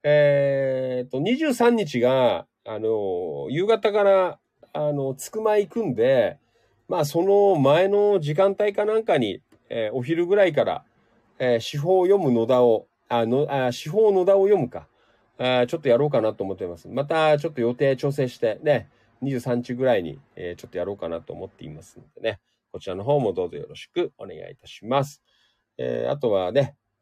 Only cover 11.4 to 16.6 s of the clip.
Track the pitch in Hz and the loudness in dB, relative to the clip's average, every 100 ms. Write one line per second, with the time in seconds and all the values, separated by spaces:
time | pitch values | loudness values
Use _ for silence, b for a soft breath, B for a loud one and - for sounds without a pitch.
11.4 | 127 117 - 147 165 185 180 202 156 120 | 0 0 -2 -6 2 2 4 4 4 2
12.4 | 113 127 123 110 - _ _ 120 113 127 | 2 4 6 4 -2 _ _ -2 0 0
13.4 | 151 139 127 120 151 196 214 190 180 196 | 0 -2 -4 -4 -4 2 4 4 4 4
14.4 | 196 202 127 - - _ _ _ _ - | 4 2 0 -8 -18 _ _ _ _ -6
15.4 | 127 127 123 165 139 - 147 135 110 107 | -2 0 0 -2 2 2 2 0 0 -4
16.4 | 98 95 | -8 -6